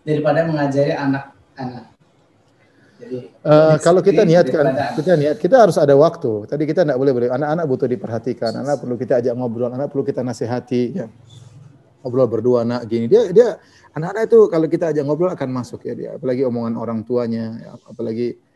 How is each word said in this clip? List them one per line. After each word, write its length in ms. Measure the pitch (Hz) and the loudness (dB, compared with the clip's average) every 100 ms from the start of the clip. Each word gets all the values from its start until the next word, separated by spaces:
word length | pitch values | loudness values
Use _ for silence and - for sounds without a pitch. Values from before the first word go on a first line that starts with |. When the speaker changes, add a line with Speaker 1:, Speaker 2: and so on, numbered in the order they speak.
Speaker 1:
daripada 420 | 151 151 151 143 | -2 0 2 2
mengajari 480 | 165 151 143 135 143 | 0 0 0 0 0
anak 400 | 143 139 135 - _ _ | 0 -2 -2 -6 _ _
Ana? 340 | - 123 123 117 _ _ _ _ _ _ _ _ _ _ _ | -14 -12 -12 -20 _ _ _ _ _ _ _ _ _ _ _
Jadi, 200 | 120 127 | -12 -12
Speaker 2:
Eh, 320 | - _ 156 151 156 | -12 _ 4 6 6
Speaker 1:
lebih 100 | 151 | 4
Speaker 2:
kalau 200 | 165 180 | 4 4
kita 200 | 185 208 | 4 4
Speaker 1:
sendiri 100 | 190 170 | 4 4
Speaker 2:
niatkan, 280 | 170 - | 4 2
Speaker 1:
daripada 200 | 143 131 | 0 0
Ana. 120 | - - | -4 -4
Speaker 2:
kita 160 | 160 165 | 0 2
niat, 200 | 143 - | 2 -2
kita 180 | 180 254 | 2 6
harus 200 | 208 165 | 6 4
ada 160 | 143 139 | 4 6
waktu. 360 | 165 165 131 107 107 | 4 2 -6 -6 -6
Tadi 180 | 147 151 | -6 -2
kita 160 | 160 | 0
nggak 160 | 151 127 | 0 2
boleh, 140 | 139 | 0
boleh. 160 | 123 123 | 0 -2
Anak-anak 340 | 127 147 160 156 | -2 -2 -4 -2
butuh 220 | 127 127 | -2 -2
diperhatikan, 600 | 120 107 113 127 117 113 | -4 -6 -6 -6 -4 -6
anak 240 | 110 131 143 | -6 -4 -4
perlu 180 | 123 120 | -4 -8
kita 180 | 120 123 | -2 0
ajak 160 | 120 | 0
ngobrol, 380 | 120 127 113 120 | -4 -6 -4 -6
anak 160 | 127 139 | -4 -6
perlu 140 | 135 127 | -4 -6
kita 160 | 131 | -6
nasihati. 600 | 123 113 113 123 - 123 120 170 | -6 -6 -6 -6 -4 -4 -4 -6
Ya. 120 | 113 _ - - - - - _ _ _ | -12 _ -20 -20 -20 -20 -20 _ _ _
Ngobrol 260 | 131 123 120 | -4 0 0
berdua, 340 | 110 120 123 | 2 2 2
nak, 240 | 117 123 117 | 0 -4 -4
gini. 200 | 117 117 | -4 2
Dia, 240 | 220 202 | 2 6
dia, 280 | 185 240 - _ _ _ | 4 4 0 _ _ _
anak-anak 320 | 147 165 202 226 | -10 -8 -4 4
itu 140 | 226 202 | 6 6
kalau 200 | 165 160 | 4 0
kita 180 | 165 170 | -2 -2
ajak 140 | 151 139 | -2 -2
ngobrol 240 | 151 180 | -2 -2
akan 200 | 165 131 | -2 -6
masuk 300 | 127 117 113 | -6 -8 -12
ya 120 | 113 | -12
dia. 160 | 117 117 | -10 -10
Apalagi 280 | - 131 127 | -8 -6 -2
omongan 300 | 131 120 117 117 | -2 -2 -6 -6
orang 260 | 113 113 | -6 -6
tuanya, 560 | 107 123 117 113 113 117 | -4 -4 -2 -6 -8 -10
ya, 120 | - 104 | -16 -20
apalagi, 580 | _ 110 117 113 120 - _ | _ -10 -8 -6 -6 -8 _